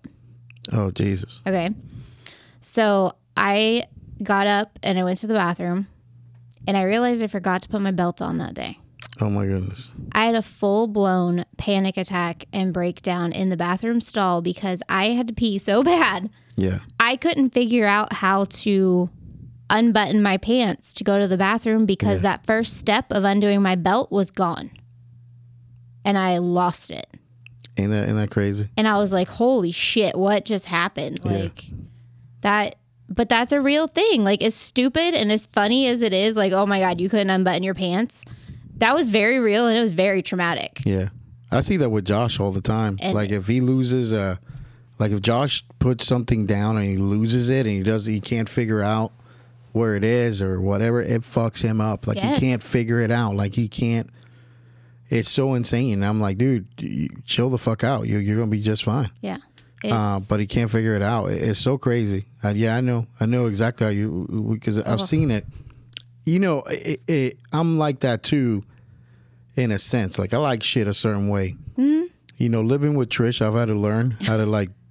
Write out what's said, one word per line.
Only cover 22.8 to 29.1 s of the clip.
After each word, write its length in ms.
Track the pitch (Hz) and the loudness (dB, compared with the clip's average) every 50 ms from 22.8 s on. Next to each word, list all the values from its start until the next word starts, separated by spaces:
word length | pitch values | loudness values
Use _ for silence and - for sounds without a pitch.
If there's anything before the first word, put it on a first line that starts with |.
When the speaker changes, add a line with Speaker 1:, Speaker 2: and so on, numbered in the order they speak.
| - 220 208 233 262 - | -2 0 0 0 0 -2
Speaker 2:
of 120 | - 208 190 | -2 0 2
undoing 380 | 196 202 208 208 202 202 202 | 2 2 2 2 2 2 2
my 140 | 202 185 185 | 2 2 0
belt 360 | 180 165 185 196 240 269 - | 0 2 2 2 0 0 0
was 200 | 196 202 190 - | 0 -2 -2 -2
gone. 400 | - - 190 170 - - 139 - - - - - - - - - - - - - - - - - - - - - - - - - - - - | -2 -2 -2 -2 -2 -6 -10 -14 -16 -20 -20 -20 -20 -20 -20 -20 -20 -20 -20 -20 -20 -20 -20 -20 -20 -20 -20 -20 -20 -20 -20 -20 -16 -6 -2
And 140 | 202 202 | 0 0
I 220 | 190 185 185 180 175 | 2 2 2 2 2
lost 500 | 180 175 175 175 180 180 165 - - - | 0 0 2 2 0 0 -2 -4 -10 -12
it. 160 | - - - - - - _ _ - - - - - - - - - | -12 -12 -14 -16 -20 -20 _ _ -20 -20 -20 -20 -20 -16 -14 -8 -4
Speaker 1:
Ain't 140 | - 98 104 | -2 0 0
that, 160 | 107 104 101 | 2 0 0
ain't 100 | 101 110 | 0 0
that 140 | 107 104 104 | 0 0 0
crazy? 380 | - 107 101 101 98 101 104 104 - | 0 0 0 0 0 -2 -4 -4 -2
Speaker 2:
And 120 | - 214 | 0 0
I 100 | 220 208 | 2 2
was 140 | 202 208 190 | 2 0 0